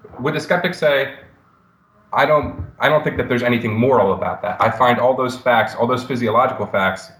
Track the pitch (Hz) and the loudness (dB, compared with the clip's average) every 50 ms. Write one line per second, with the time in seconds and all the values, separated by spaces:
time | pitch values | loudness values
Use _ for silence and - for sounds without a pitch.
0 | - - - - 123 151 147 151 147 - 180 175 180 180 - - 156 151 143 135 | -20 -18 -10 -6 -4 -4 -4 -4 -2 -2 -2 0 0 -4 -4 0 0 2 2 2
1 | 135 135 - - - - _ _ _ _ _ _ _ _ _ _ _ _ _ _ | 0 -2 -8 -14 -20 -20 _ _ _ _ _ _ _ _ _ _ _ _ _ _
2 | _ - - - 139 151 151 147 127 - 87 - - - - - 123 139 156 151 | _ -4 0 2 2 4 4 2 0 -2 -6 -10 -12 -12 -6 -2 0 2 2 2
3 | - 151 127 - 131 120 127 117 120 123 123 113 120 110 104 113 120 135 131 110 | 0 -2 -4 -4 -2 -2 -2 0 0 0 0 0 -2 -2 0 2 2 4 4 4
4 | 98 98 92 - - 90 - - - 87 - - - - - - 127 120 120 117 | 4 2 0 -2 -4 -6 -6 -6 -6 -6 -2 0 0 0 2 2 2 2 2 4
5 | 120 127 131 127 127 123 - - - - - - 110 - - - 120 123 127 120 | 2 2 2 2 0 -4 -4 -2 0 2 2 2 2 0 -2 -2 -2 0 -2 -2
6 | - - 135 117 117 107 107 120 123 - - 107 104 98 - 98 95 95 92 - | -4 -6 -4 -4 -2 0 2 2 2 0 0 -4 -6 -4 -2 0 0 0 -2 -4
7 | - - - | -10 -18 -20